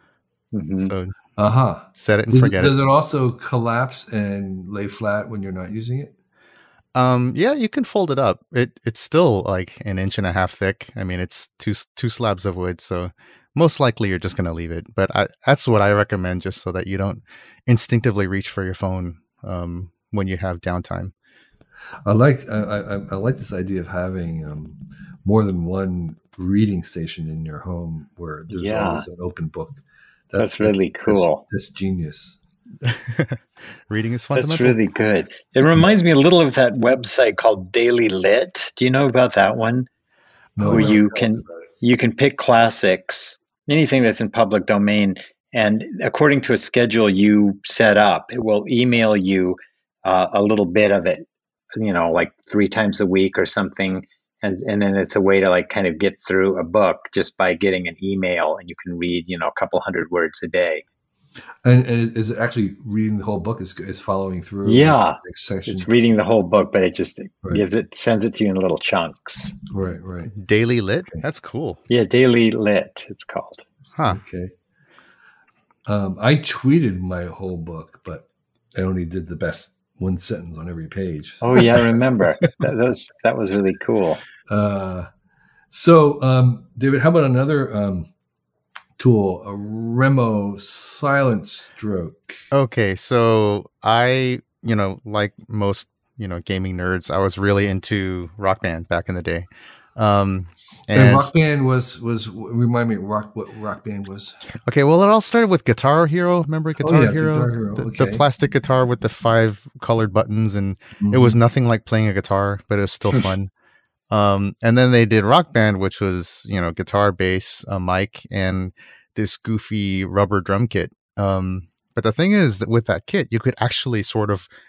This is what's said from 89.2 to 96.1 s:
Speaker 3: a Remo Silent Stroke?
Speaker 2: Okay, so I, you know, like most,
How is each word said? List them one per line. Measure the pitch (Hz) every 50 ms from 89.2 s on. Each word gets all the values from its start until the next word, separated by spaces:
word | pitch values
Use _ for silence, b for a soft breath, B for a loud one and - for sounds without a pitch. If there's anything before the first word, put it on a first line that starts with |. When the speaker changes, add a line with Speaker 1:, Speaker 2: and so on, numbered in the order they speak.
| 101 95 92 80 -
Speaker 3:
a | 101 101
Remo | 101 101 104 110 110 113 117 117 123 131 135 139 135 120 113 110 104 101 101 101 101
Silent | - - - - - - - - - 143 139 139 139 131 113 101 - -
Stroke? | - - - - _ - - 107 101 92 85 80 - _ _ - - - - _
Speaker 2:
Okay, | 139 139 135 120 - - 110 98 95
so | 90 - - 127 120 117 113 113 110 107 104 104 101 - - _ _ -
I, | 107 113 117 120 123 127 131 131 127 127 - - _ _ _
you | - 113 113
know, | 107 101 95 95 - _
like | 110 104 104 104 101 - - - -
most, | 110 107 101 101 98 - - - _ _ _ _